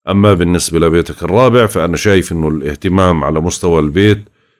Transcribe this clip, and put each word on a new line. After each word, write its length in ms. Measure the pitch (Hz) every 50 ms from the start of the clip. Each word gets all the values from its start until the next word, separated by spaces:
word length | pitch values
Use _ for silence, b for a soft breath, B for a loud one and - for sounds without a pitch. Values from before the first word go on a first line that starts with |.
| _ -
أما 240 | 98 101 101 104 98
بالنسبة 460 | 85 87 85 90 85 - - 82 82
لبيتك 440 | 82 82 80 85 85 - 78 - 87
الرابع، 420 | 80 90 113 131 127 110 123 113
فأنا 320 | 98 - 90 80 87 85
شايف 340 | 78 - 107 98 92 85 -
إنه 160 | 87 82 78
الاهتمام 760 | 76 78 76 69 73 71 - - 95 90 95 95 90 87 78 69
على 160 | 73 78 78
مستوى 400 | 80 87 - - - 87 82 80
البيت 500 | 76 76 71 92 101 107 104 104 104 - _ _ _ _ _